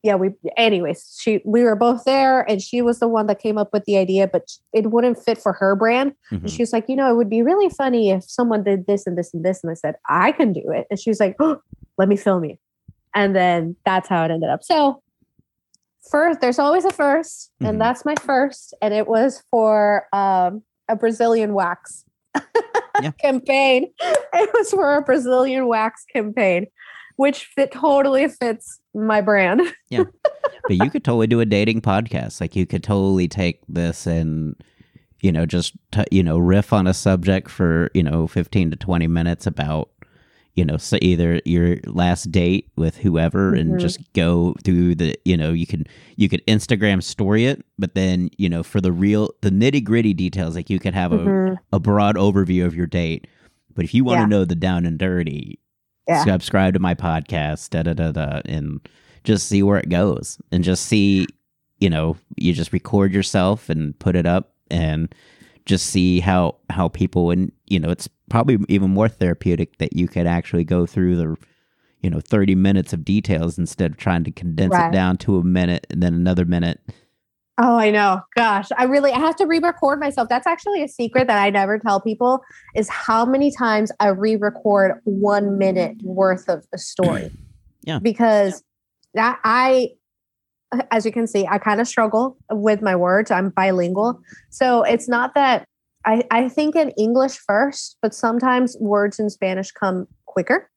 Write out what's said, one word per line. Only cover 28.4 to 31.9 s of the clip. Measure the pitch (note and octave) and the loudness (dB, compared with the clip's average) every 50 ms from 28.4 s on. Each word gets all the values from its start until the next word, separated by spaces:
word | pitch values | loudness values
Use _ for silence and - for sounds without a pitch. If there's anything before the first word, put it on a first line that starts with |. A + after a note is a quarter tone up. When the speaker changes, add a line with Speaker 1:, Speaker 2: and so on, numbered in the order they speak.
| B3+ A#3 A3 A#3 - - - _ _ _ _ | -4 -4 -4 -6 -10 -20 -20 _ _ _ _
Speaker 1:
my | G#3+ G#3+ A3 A3 G#3+ | -6 -2 0 0 2
brand. | G3+ G3 G#3 G3+ F#3+ F3+ F#3+ B3 F4+ F4 | 2 2 2 2 4 2 2 2 0 0
<laughs> | - - _ _ | -4 -12 _ _
Speaker 2:
Yeah. | A#3+ B3 F#4 - _ _ _ - - - - C5+ - - - - | 0 0 0 0 _ _ _ -4 -4 -2 -6 -6 -6 -6 -4 -2
But | G2 F2+ | 2 2
you | G#2 C#3 | 2 0
could | - D4 - | 0 -2 -2
totally | - A#2+ A#2 A2+ A2 | 0 2 2 2 2
do | A#2 A#2 | 4 2
a | A#2 | 2
dating | G#2+ G#2+ G2+ G#2 A2 A2+ A2+ | 2 2 2 2 2 0 0
podcast. | G#2+ A2 | 0 0